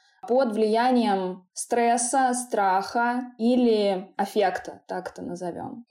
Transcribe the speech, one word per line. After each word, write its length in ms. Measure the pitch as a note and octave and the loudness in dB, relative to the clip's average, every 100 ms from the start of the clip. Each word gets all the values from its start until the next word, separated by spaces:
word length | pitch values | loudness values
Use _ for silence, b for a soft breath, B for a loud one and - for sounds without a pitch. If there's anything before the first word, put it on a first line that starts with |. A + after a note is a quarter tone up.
| b b - | b b -2
под 240 | B3 C4 | 0 2
влиянием 920 | G#3+ A3 A3 B3+ B3 G#3+ G3 F#3 F#3 _ | 0 2 2 4 4 2 0 -2 -8 _
стресса, 800 | - - A#3+ A#3 A#3+ A#3+ C#4 B3+ | -14 -2 2 2 2 0 2 2
страха 1000 | B3 - A3 G3 F#3 G3 A#3+ A#3+ B3 B3+ - | 0 -2 0 2 2 0 0 0 -2 -6 -2
или 760 | A3+ B3+ A#3+ G#3+ G3+ F#3 G3 - | 2 4 4 4 2 0 -6 -6
аффекта, 640 | F#3+ G#3+ F#3+ F3+ - - - | -2 0 0 0 -10 -16 -10
так 240 | F#3 F3+ | -10 -10
это 120 | - | -12
назовем. 600 | F3+ F3 F3+ - E3+ - - | -10 -8 -10 -10 -12 -14 -18